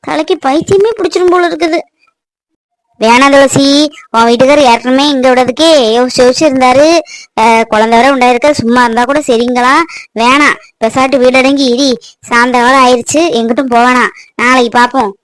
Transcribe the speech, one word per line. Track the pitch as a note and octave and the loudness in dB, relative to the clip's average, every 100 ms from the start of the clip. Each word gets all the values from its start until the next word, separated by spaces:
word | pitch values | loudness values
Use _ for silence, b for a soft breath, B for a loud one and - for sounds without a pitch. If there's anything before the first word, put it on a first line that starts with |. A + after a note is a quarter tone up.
தலைக்கு | - C#4+ D#4 F4+ | -8 -6 -4 -4
பைத்தியமே | C4+ C#4+ - G4 G#4 | -2 -4 -2 0 0
பிடிச்சிரும் | A4 F4+ F4 F4+ | -2 -6 -2 0
போல | F4+ F4 | 0 -2
இருக்குது. | E4 E4 E4 - _ _ _ _ _ _ _ _ _ _ _ | -2 -4 -4 -6 _ _ _ _ _ _ _ _ _ _ _
வேணாம் | G#3+ A#3+ C#4 | 0 2 2
துளசி, | C#4 C4+ C4+ C#4 C#4+ D4+ D4 B | 4 2 2 0 0 -2 -4 B
உன் | A3+ | 0
வீட்டுக்காரர் | A#3 A#3 C4 D4 C4+ | 0 2 2 2 2
ஏற்கனவே | A#3 A#3+ C4 D4 | 0 0 0 0
இங்க | C#4 B3+ | 0 0
விடறதுக்கே | B3 B3 A#3+ D#4+ D#4 A3+ | 0 0 0 2 2 2
யோசிச்சு | A3+ B3+ A#3+ | 0 -2 0
யோசிச்சு | B3 B3+ | 0 2
இருந்தாரு. | D#4 C4 B3+ B3+ D4+ E4+ D#4 B B - | 0 2 2 4 2 2 -2 B B -2
அஹ், | A3 A3+ | 0 0
குழந்தை | A3 G#3+ A3 A#3 | 0 -2 0 2
வர | B3+ | 2
உண்டாயிருக்க, | C4+ B3 B3 D4 | 2 0 0 0
சும்மா | - A3+ B3 | -2 0 0
இருந்தா | A#3+ A3+ | 0 -2
கூட | A#3+ C#4+ | -2 -2
சரிங்களா? | C#4+ A3+ A#3+ B3 B3 C#4+ E4 B B | -2 -2 -2 -2 0 0 -2 B B
வேணாம், | - A#3 C#4 D4 - - _ | -4 0 2 0 -2 -10 _
பெசாட்டு | A3 C4 C4 C4+ | -4 -2 -2 2
வீடடங்கி | B3 B3+ C4 C#4 C4+ | 0 2 0 0 -2
இடி. | A#3+ C#4 A#3 B B | 0 -2 -4 B B
சாயந்தரம் | - A#3+ B3 B3 A#3+ | -6 -2 0 0 2
வேலை | C4+ | 2
ஆயிருச்சு, | B3+ B3+ A#3 D4 E4+ | 2 0 0 -2 0
எங்கிட்டும் | A#3 A3+ A#3 C4+ | -2 -2 -4 -2
போவேணாம், | A#3 B3 B3+ A3+ - B - | 0 2 0 -2 -6 B -6
நாளைக்கு | A#3+ C4 A#3+ | -2 0 0
பாப்போம். | A#3+ A#3+ C4+ A3 G3 | 0 0 0 -4 -6